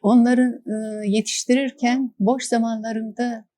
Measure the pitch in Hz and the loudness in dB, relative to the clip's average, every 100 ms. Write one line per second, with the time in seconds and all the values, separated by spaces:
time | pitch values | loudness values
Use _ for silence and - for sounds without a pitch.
0 | 202 240 240 247 254 233 - 214 220 214 | 6 6 6 4 2 -2 -8 -8 -8 -6
1 | 214 208 214 - - 247 269 - 240 254 | 0 0 0 -6 0 0 0 -2 -2 0
2 | 254 _ 196 254 254 233 226 220 220 226 | -4 _ 0 0 0 -2 -2 -4 -6 -8
3 | 220 208 240 226 220 | -8 -6 -6 -6 _